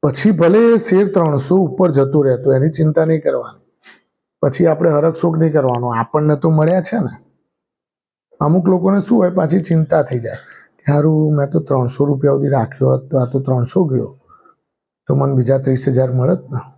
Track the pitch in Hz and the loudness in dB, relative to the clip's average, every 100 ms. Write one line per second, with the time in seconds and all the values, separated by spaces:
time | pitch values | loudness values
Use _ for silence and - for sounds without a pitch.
0 | 147 135 214 175 165 208 233 233 226 185 | -2 0 0 2 4 4 4 2 2 0
1 | 202 196 160 143 131 185 175 - 185 139 | 2 0 0 -2 0 0 0 0 0 2
2 | 139 147 135 123 131 131 151 160 156 156 | 2 2 2 0 0 2 0 0 0 0
3 | 160 160 151 131 - - _ _ - - | 0 0 -2 -4 -8 -18 _ _ -20 -20
4 | _ _ _ _ 147 - 170 151 175 147 | _ _ _ _ -4 0 0 2 0 2
5 | 160 160 175 160 160 151 131 120 123 113 | 0 0 -2 0 0 0 0 -2 -4 -4
6 | 117 151 151 147 165 156 156 185 170 233 | -2 -2 0 0 0 2 2 0 -2 -6
7 | 170 - _ _ _ _ _ _ _ _ | -6 -8 _ _ _ _ _ _ _ _
8 | _ _ _ _ 147 180 175 185 185 196 | _ _ _ _ 0 2 2 0 2 0
9 | 190 233 180 180 160 180 - 160 156 170 | 0 0 2 0 0 -2 0 0 2 0
10 | 135 123 117 - - - _ _ - 147 | 0 -4 -8 -12 -18 -20 _ _ -2 2
11 | 151 156 156 151 143 165 147 135 120 - | 2 2 0 0 0 -2 -2 -2 -2 -2
12 | 143 135 143 139 139 135 113 - 131 131 | -2 0 0 0 0 0 -2 -2 0 0
13 | - 131 123 131 135 127 120 - 170 127 | -2 -2 -2 -4 -2 -2 -2 -2 -2 -2
14 | 113 - _ _ _ _ _ _ _ _ | -6 -12 _ _ _ _ _ _ _ _
15 | _ 139 139 135 120 135 135 131 - 127 | _ -2 0 0 0 0 0 -2 0 0
16 | 131 127 127 185 - 123 - | 0 0 0 -2 -4 -10 -10